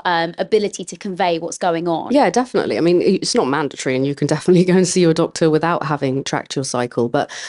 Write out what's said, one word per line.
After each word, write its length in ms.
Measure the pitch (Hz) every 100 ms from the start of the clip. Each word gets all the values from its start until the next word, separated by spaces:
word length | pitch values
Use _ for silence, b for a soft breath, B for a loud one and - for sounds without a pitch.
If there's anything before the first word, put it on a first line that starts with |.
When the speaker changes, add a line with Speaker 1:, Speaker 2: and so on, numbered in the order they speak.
| 185
Speaker 1:
um, 300 | 170 170 165
ability 480 | 190 214 202 - 180
to 100 | 180
convey 440 | 208 180 185 165
what's 180 | 165 -
going 300 | 185 165 175
on. 240 | 165 -
Speaker 2:
Yeah, 180 | 277 208
definitely. 480 | 240 254 185 104 107
I 40 |
mean, 200 | 165 175
it's 320 | - 190 165
not 140 | 240 135
mandatory, 480 | 139 143 - 143 131
and 100 | 139
you 80 |
can 140 | 139 143
definitely 360 | 151 - 180 180
<laughs> 60 |
go 60 | 185
and 100 | 180
see 140 | 185
your 120 | 170 165
doctor 340 | 160 - 165
without 360 | 156 165 170 147
having 380 | 147 135 135
tracked 320 | 139 147 - 147
your 100 | 131
cycle, 440 | 123 120 - 120
but 220 | 147 - B